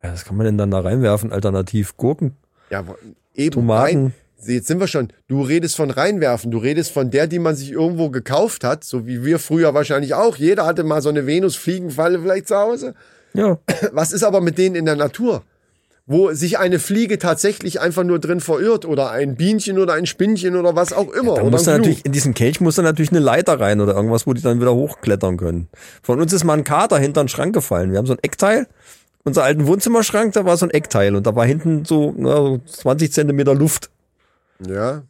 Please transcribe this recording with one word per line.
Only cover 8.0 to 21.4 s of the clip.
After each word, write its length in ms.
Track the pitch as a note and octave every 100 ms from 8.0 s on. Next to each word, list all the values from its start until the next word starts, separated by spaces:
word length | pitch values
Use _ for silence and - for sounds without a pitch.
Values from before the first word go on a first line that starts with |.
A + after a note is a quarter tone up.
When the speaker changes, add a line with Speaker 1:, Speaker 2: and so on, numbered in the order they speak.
| D#3+
Speaker 2:
gekauft 520 | C3 - C#3 G#3+ -
hat, 200 | B2 D3+
so 240 | - B2+ A#2
wie 180 | B2 C3
wir 140 | E3
früher 340 | - D#3+ D#3+
wahrscheinlich 400 | C#3+ D3 C#3+ C#3+
auch. 220 | C3+ A3+ B2+
Jeder 280 | D#3 G3+ E3
hatte 180 | E3+
mal 180 | D#3+ D3+
so 80 | C#3+
eine 160 | D3 C3+
Venus-Fliegenfalle 920 | D#3+ F#3+ - - F#3 F3+ C3+ E3 F3+
vielleicht 260 | E3+ F#3+ G3
zu 80 | G3+
Hause. 360 | G#3 A#3+ B3+ - _ _ _
Speaker 1:
Ja. 240 | - G#3 E3 - - G3+
Speaker 2:
Was 200 | C3+ D#3+
ist 120 | F#3
aber 180 | G#3 F#3+
mit 160 | E3+ D#3+
denen 180 | F#3 F3+
in 100 | D#3+
der 100 | D3
Natur? 480 | D3 - A#3+ E3+ - _ _ _ _ _ _
Wo 240 | D3+ F#3+
sich 260 | D#3 E3+ F#3
eine 180 | F#3 F3+
Fliege 400 | - G3+ A3+ F#3+
tatsächlich 640 | F3 D#3+ G3+ G#3 F#3+ E3
einfach 220 | E3+ E3+
nur 160 | F3+ E3+
drin 200 | D#3+ F3
verirrt 460 | E3 D3+ G3 A3 E3
oder 240 | D3 C3+
ein 260 | A2+ C#3 B2+
Bienchen 440 | E3+ G#3+ G#3 F#3+
oder 140 | F#3
ein 120 | D#3 F3
Spinnchen 500 | - G3 G#3+ F#3 F3+
oder 200 | F3 E3
was 180 | F3
auch 180 | - G3+
immer. 200 | - B3
Speaker 1:
Ja, 40 |
da 40 | D3